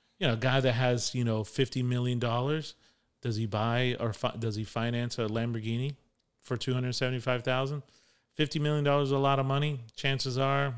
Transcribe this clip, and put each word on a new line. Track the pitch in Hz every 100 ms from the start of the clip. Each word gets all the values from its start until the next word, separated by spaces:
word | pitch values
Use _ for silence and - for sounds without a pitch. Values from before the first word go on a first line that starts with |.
| _ -
You | 170
know, |
a | 113
guy | 127 135
that | 127
has, | 117 127 123 - 123
you |
know, | 117 110
fifty | 107 - 131 131
million | 123 123 123 123
dollars, | 120 117 131 156 151 - _ _ _ _
does | 123 110
he | 113
buy | 107 117 120 127 123
or | 117
fi-, | 104 120 -
does | 113 104
he |
finance | 107 - 117 120 120 -
a |
Lamborghini | 110 113 117 113 110 117 135 139 _ _ _ _
for | - 123
two | -
hundred | 127 127
seventy-five | 120 127 127 123 123
thousand? | 123 127 135 147 - - _ _ _ -
Fifty | 147 160
million | 147 151
dollars | 143 143 139
is |
a | 139
lot | 139 139
of | 131
money. | 139 147 143 117 -
Chances | 139 135 135 123
are | 135 139 139